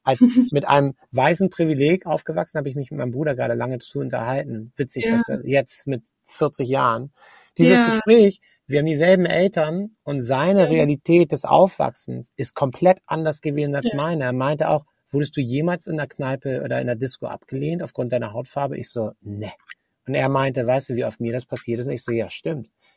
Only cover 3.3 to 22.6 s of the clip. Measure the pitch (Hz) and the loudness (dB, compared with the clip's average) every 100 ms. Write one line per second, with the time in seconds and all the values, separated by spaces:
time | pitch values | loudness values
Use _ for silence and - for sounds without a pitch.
3.3 | 123 120 120 120 127 - 143 135 123 117 | -2 -2 -2 -4 -6 -8 -8 -6 -6 -4
4.3 | 131 147 113 113 - 127 - 226 233 233 | -4 -6 -10 -12 -8 -8 -4 0 0 0
5.3 | 135 127 139 - - 139 127 - _ - | -4 0 0 0 -8 -8 -8 -8 _ -16
6.3 | - 151 - 127 135 127 113 139 _ - | -4 -4 -2 -2 2 2 0 -4 _ -20
7.3 | - _ - 135 240 233 220 214 226 202 | -20 _ 4 6 6 6 2 6 8 8
8.3 | - _ _ - 143 156 147 170 190 170 | 4 _ _ -2 0 0 0 4 4 4
9.3 | 165 196 175 156 175 214 _ - 143 120 | 2 2 2 -2 -2 -8 _ -6 -6 -2
10.3 | 131 165 196 156 160 147 143 - 170 165 | 0 2 4 4 4 4 0 4 4 6
11.3 | 143 - 147 185 - 131 - - 123 123 | 0 4 6 6 4 -4 -4 -12 -12 -12
12.3 | - 127 - 139 - 180 185 - 156 156 | -8 -8 -2 -4 2 2 2 -2 -4 -2
13.3 | 147 156 143 147 143 120 143 160 165 127 | -4 -4 -2 -2 -2 -2 -2 -4 -2 -2
14.3 | 127 135 151 156 156 - _ _ 139 147 | -2 -2 0 0 -2 -4 _ _ -4 -4
15.3 | - 123 135 170 180 - 156 139 - 131 | -4 -4 -2 -2 -4 -6 -6 -8 -8 -6
16.3 | 135 139 131 - 127 123 117 131 - - | -6 -6 -6 -4 -4 -4 -4 -6 -8 -12
17.3 | - _ 135 147 175 156 - 123 123 113 | -12 _ -6 -6 -6 -8 -8 -4 -4 -4
18.3 | 110 127 139 139 143 123 120 107 - 104 | -10 -8 -6 -6 -6 -8 -6 -8 -8 -14
19.3 | 104 101 - _ - _ _ - 139 135 | -10 -12 -14 _ -20 _ _ -4 -2 0
20.3 | 135 135 131 117 131 139 120 127 - 117 | 0 0 -2 0 -2 -2 -4 -4 -4 -6
21.3 | 123 - 123 - 117 131 127 - 117 95 | -6 -8 -12 -6 -6 -4 -8 -4 -4 -4
22.3 | - 165 151 | -6 -8 -8